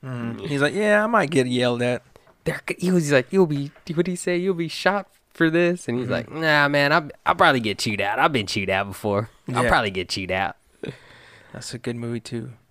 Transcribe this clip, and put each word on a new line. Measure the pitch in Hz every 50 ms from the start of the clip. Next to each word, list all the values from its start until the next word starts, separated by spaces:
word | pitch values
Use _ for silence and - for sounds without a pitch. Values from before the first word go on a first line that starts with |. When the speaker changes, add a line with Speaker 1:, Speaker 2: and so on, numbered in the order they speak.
| -
Speaker 1:
Mm. | 131 127 120 117 117 117 - -
He's | - 143 139
like, | 139 147 127
"Yeah, | 190 214 214 208 208 214
I |
might | 214 240 220 185 143
get | 160 139 127
yelled | 127 123 123 123 123 123 120
at." | 120 123 123 120 _ _ _ - _ _ _ _ _
Speaker 2:
They're, | - 160 - - - 185
he | - - 180 185
was | 180 165 143
like, | 147 135 123 - -
"You'll | 190 190
be," | 160 151 139 139 143 - - _ - 165
what | 151 175
did | 180
he | 180
say? | 175 - - 180
"You'll | 175 175 196 190
be | 165 170 160
shot | - - - 185 190 202 190 _ _ _ _ _ _
for | - 170 160
this." | 160 170 175 170 180 175 - -
And | 117
he's | 123 127 104
Speaker 1:
Mm-hmm. | 101
Speaker 2:
like, | - 120 -
"Nah, | 139 151 160 160 151 147 147 143
man, | 143 147 143 143 151
I'll, | 170 156 143 - - _
I'll | - -
probably | 170 190 170 143 131
get | 113 107 98 -
chewed | - 120 107 98 98
out. | 101 104 117
I've | 139 170 151
been | 127 104
chewed | 92 - 110 98 95
out | 95 95 101 98
before. | 98 - - 107 101 101 110 113 _ _ _ - 127
I'll | - 139
Speaker 1:
Yeah. | 120
Speaker 2:
probably | - 156 120 104
get | 95 92 90 -
chewed | - 104 95 87
out." | 92 92 95 85 - _ _ _ _ _ - - - - - - - - - - - - - - -
Speaker 1:
That's | - - - -
a | 117
good | _ - 120
movie, | 117 117 117 120 117
too. | - - - 117 113 127 120 - _ _